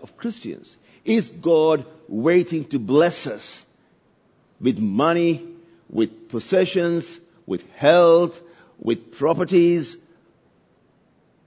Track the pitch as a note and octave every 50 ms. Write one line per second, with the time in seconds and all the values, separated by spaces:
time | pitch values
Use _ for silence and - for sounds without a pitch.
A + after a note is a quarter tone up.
0 | - - _ _ - A#3 G#3+ - - G#2 D#2 - - - - _ _ _ _ _
1 | _ - A3 A#3 F#3+ - - E3+ - E3+ E3 D#3 D#3 D#3+ D#3+ D3 B2+ - - -
2 | - - - G#2+ A#2 D#3 F3 F3+ F3 - E3 D#3+ C#3+ - - C3+ A2+ G2 C3 D3
3 | E3 F3 - - - C3+ A2 G#2 - - - - - _ _ _ _ _ _ _
4 | _ _ _ _ _ _ _ _ _ _ _ _ - B2+ B2 - A2 G#2 F#2+ A2
5 | C#3+ E3 E3+ F3 E3+ E3+ E3 D3+ - - - - - _ _ _ _ - - -
6 | A2+ G#2+ - - - - - A#2 - - F#3+ F#3 F#3+ F3+ - F#3 E3+ E3+ E3+ E3+
7 | D#3+ - - - _ _ _ _ _ - F#3 F3 - - - - C#3 C#3+ E3 F3
8 | F3 E3+ E3 E3+ F3 E3+ - - - - - _ _ _ _ - - G#2+ A#2 -
9 | - - - - C#3 D#3 E3 E3 F3+ C#3+ F#3+ F3 E3+ F3 E3+ E3+ D3 - - -
10 | _ _ _ _ _ _ _ _ _ _ _ _ _ _ _ _ _ _ _ _
11 | _ _ _ _ _ _ _ _ _